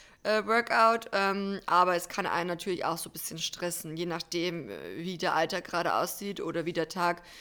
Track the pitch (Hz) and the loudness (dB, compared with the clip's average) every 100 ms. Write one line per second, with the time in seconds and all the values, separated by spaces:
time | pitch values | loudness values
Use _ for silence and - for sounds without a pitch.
0 | - - 202 214 202 226 233 233 226 226 | -20 -6 2 2 4 2 4 6 6 6
1 | - 196 196 196 196 196 - 175 180 175 | 0 2 2 2 -2 -4 2 6 6 4
2 | - - 185 156 180 170 202 180 147 165 | 0 -4 0 0 -2 -4 -4 -2 -2 -2
3 | - 160 - 165 - - 175 - 160 160 | -6 -10 -10 -6 -8 -4 -6 -6 -8 -6
4 | 175 160 - 170 175 170 117 82 80 104 | -4 -4 -4 -4 -2 -4 -8 -10 -10 -8
5 | 175 165 180 160 165 185 - 175 170 104 | -8 -2 0 2 0 -2 -4 -2 2 2
6 | 175 - 202 180 170 165 160 165 160 185 | 0 -4 -6 -6 -4 -4 -2 -2 -2 0
7 | 175 175 - - | 0 0 -6 -20